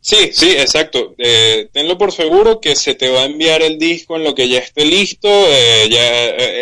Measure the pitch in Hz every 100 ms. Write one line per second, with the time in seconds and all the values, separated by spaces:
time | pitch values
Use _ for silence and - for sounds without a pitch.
0 | - 208 180 - 160 143 135 156 156 131
1 | 101 - 120 117 113 110 107 143 156 180
2 | 202 180 160 180 220 220 156 139 - 131
3 | 127 127 135 151 160 160 160 156 165 165
4 | - 165 156 135 123 127 123 - 151 180
5 | 196 - 202 202 190 139 117 113 110 117
6 | 120 120 117 110 123 104